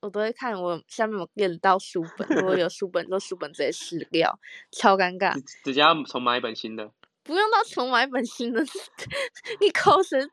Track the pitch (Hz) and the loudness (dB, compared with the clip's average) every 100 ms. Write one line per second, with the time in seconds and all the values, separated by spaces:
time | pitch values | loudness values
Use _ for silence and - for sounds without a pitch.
0 | 208 202 214 240 254 196 175 165 - - | -8 -2 -2 -4 -6 -4 -4 -4 -8 -4
1 | 220 208 165 - 190 170 190 190 - 180 | -2 -2 -6 -2 -2 2 2 2 0 -6
2 | 165 - - 302 185 185 170 - 190 180 | -6 -8 -2 0 2 2 0 -2 -4 -4
3 | 170 185 - 180 147 151 143 165 - 170 | -2 -4 -4 -8 -8 -2 -2 -2 -8 -10
4 | - 165 - - - - - - 220 190 | -2 2 2 0 -10 -20 -18 2 4 6
5 | 180 185 185 143 135 - 135 135 151 160 | 2 0 -2 -2 -8 -10 -2 4 6 6
6 | 131 131 123 123 120 113 113 110 107 - | 0 -2 0 0 -2 -6 -10 -10 -12 -16
7 | _ _ - 339 427 440 440 - 254 240 | _ _ -4 0 2 2 0 -4 0 2
8 | 262 254 254 - 233 233 277 392 - - | 2 -2 -6 -6 -4 -2 -4 -6 -14 -16
9 | - 554 523 - - 453 392 - - - | -10 -8 -8 -10 -14 0 2 4 6 6
10 | 381 277 285 | 4 -2 -4